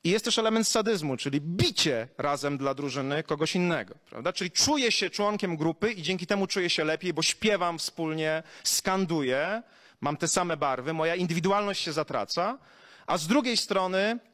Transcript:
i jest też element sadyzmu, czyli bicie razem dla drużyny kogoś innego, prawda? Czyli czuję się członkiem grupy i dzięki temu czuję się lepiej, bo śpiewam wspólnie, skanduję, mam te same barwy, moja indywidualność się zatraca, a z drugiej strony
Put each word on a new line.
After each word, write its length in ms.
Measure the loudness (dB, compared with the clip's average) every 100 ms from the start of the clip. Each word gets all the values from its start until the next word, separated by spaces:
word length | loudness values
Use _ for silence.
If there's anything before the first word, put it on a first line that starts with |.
i 60 | 0
jest 140 | 0
też 140 | 2 2
element 300 | 2 2 2
sadyzmu, 480 | 2 2 0 0 -2
czyli 240 | -2 -2
bicie 680 | -2 0 0 2 2 0 -4 -4
razem 400 | -2 0 -2 0
dla 160 | -2
drużyny 480 | -2 -4 -4 -2 -4
kogoś 340 | -2 -2 0 2
innego, 380 | 2 0 -4 -14 _
prawda? 220 | -6 -4
Czyli 180 | -4 -4
czuję 420 | 0 2 4 2
się 180 | 2 -2
członkiem 460 | 0 0 0 -2 0
grupy 360 | 0 0 -2
i 100 | -2
dzięki 240 | -4 -4 0
temu 200 | 0 0
czuję 240 | 0 0
się 140 | 0
lepiej, 280 | 0 0 -2
bo 100 | 0
śpiewam 560 | -2 0 2 2 0 -2
wspólnie, 640 | -6 -4 -2 0 0 -2 -4 -8
skanduję, 1000 | -2 0 0 2 2 2 2 0 0 -4 -8 -20 -20 _
mam 160 | -4 -2
te 120 | 0
same 280 | 0 0 0
barwy, 360 | 0 -2 -2
moja 220 | -2 0
indywidualność 680 | 0 0 0 2 2 0 -4
się 100 | -4
zatraca, 680 | -4 -2 -4 -2 -2 -2 -4 -14 -20 -20 -16 -2
a 120 | -2
z 80 | 2
drugiej 300 | 2 4 0
strony 600 | 0 0 2 2 0 -2 -8